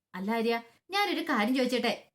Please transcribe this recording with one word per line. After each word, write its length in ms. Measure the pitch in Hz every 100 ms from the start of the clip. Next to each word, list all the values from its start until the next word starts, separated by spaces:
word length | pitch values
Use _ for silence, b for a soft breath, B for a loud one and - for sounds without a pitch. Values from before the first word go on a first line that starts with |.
| _
"അല്ല 160 | 185 190
ആര്യ, 220 | 233 226 233 233 B -
ഞാനൊരു 320 | 202 208 320
കാര്യം 320 | 320 254 214
ചോദിച്ചേട്ടെ, 380 | 262 247 247 226 - -